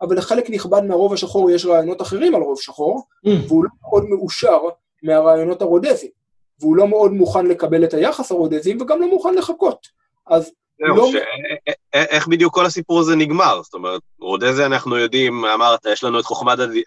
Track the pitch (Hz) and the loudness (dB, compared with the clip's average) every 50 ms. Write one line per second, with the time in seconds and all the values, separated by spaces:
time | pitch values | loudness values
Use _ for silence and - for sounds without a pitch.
0 | 185 175 180 180 - - 220 240 240 - 214 196 - 180 196 202 202 196 185 175 | -4 -2 -2 -2 0 0 -2 -2 -2 -4 -6 -6 -2 0 2 2 2 2 2 2
1 | 196 202 196 185 185 170 - 196 190 180 175 170 180 180 170 165 160 170 185 196 | 2 2 0 -2 -4 -2 0 2 4 4 2 2 2 2 2 2 2 0 -4 -6
2 | 180 - 190 214 320 359 302 175 147 139 135 135 - - - 147 147 175 233 262 | -6 -6 -4 0 0 2 2 2 0 -2 -6 -8 -8 -14 -8 -4 -4 -4 -4 -4
3 | - _ _ _ - 208 202 156 - - 160 165 175 - - _ - - 214 202 | -8 _ _ _ 0 0 0 0 0 2 2 2 2 0 -4 _ -6 0 0 0
4 | 202 208 202 - 190 - - - 233 - 170 156 156 170 170 _ _ _ _ _ | 2 0 -4 -4 -4 -6 -6 -2 2 2 2 2 0 -2 -10 _ _ _ _ _
5 | 156 156 156 156 156 165 160 160 165 175 180 175 202 170 175 175 269 294 247 - | -2 0 2 4 4 4 4 4 2 -2 -2 -2 0 2 2 2 2 2 -2 -2
6 | - - _ _ _ _ _ _ _ _ _ - 156 156 160 185 202 202 214 214 | -4 -12 _ _ _ _ _ _ _ _ _ -4 0 2 4 4 4 4 4 4
7 | 208 196 196 196 180 - - 185 180 180 170 170 170 156 165 170 165 160 151 151 | 2 2 4 2 0 0 0 0 2 0 0 0 0 0 2 2 2 2 2 0
8 | 180 285 302 - 254 - 185 175 160 156 156 151 156 190 220 240 254 269 311 339 | 0 0 -2 -4 -6 -4 -2 -2 -2 -2 -2 -2 -2 -2 -4 -2 -2 -2 0 0
9 | 349 349 381 359 - 359 370 370 - - 339 - 392 330 - - _ - _ _ | 0 0 0 0 0 0 0 0 -2 -2 -4 -2 -2 -2 -2 -4 _ -20 _ _
10 | _ _ _ _ _ - 165 165 202 - - _ _ _ _ - 156 156 185 214 | _ _ _ _ _ 0 0 0 0 -2 -14 _ _ _ _ -4 -2 2 2 4
11 | 247 254 269 - - - - - - - 151 - - 147 - - _ - - 143 | 4 2 2 -2 -4 -6 -10 -12 -10 -12 -12 -10 -8 -8 -8 -8 _ -2 0 0
12 | 160 - 156 151 151 160 170 160 175 160 160 180 175 175 - 180 165 - 170 170 | 0 0 0 -2 0 0 2 2 2 2 2 2 0 0 0 -4 -4 -2 0 0
13 | 160 160 165 156 156 147 156 185 180 131 113 - - - - 90 90 90 92 87 | 2 2 2 0 0 0 0 2 2 2 0 -2 -6 -14 -14 -10 -8 -8 -8 -8
14 | - _ _ - 120 117 117 101 120 127 131 139 143 135 135 127 131 127 120 120 | -10 _ _ -12 -8 -6 -4 -2 0 0 0 0 0 0 -2 -4 -4 -4 -2 -2
15 | 117 113 127 131 127 123 120 120 113 107 107 110 117 117 117 - - 107 104 - | -2 -2 -2 -2 -2 -2 -4 -4 -2 -2 0 2 2 2 2 0 0 -4 -4 -2
16 | 127 120 117 117 110 - 113 - 139 123 123 127 123 117 110 113 113 | -2 -4 -4 -4 -4 -4 -6 -4 -2 -2 0 -2 -2 -4 -4 -4 -2